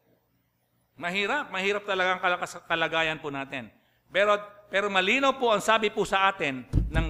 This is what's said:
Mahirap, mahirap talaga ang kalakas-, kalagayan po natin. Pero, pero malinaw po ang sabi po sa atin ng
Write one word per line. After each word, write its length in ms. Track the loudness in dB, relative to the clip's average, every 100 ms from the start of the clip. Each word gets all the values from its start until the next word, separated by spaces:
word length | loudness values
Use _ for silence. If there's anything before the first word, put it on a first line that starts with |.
| _ _ _ _ _ _ _ _ _ -10
Mahirap, 520 | -6 -2 -2 -2 -4
mahirap 320 | -2 -2 -2
talaga 360 | -2 0 0 0
ang 20 |
kalakas-, 400 | 0 -2 -4 -12 -6
kalagayan 520 | -2 0 0 -2 -2
po 120 | -6
natin. 400 | -8 -8 -10 -12 _ _ _ _
Pero, 280 | 2 4 2 -2 -18 -4
pero 240 | -2 0
malinaw 440 | 2 2 2 2 2
po 120 | 2
ang 120 | 2
sabi 280 | 2 2 2
po 120 | 0
sa 280 | 0 2 2
atin 360 | 2 -2 -4 -2
ng 400 | 0 0 0 -2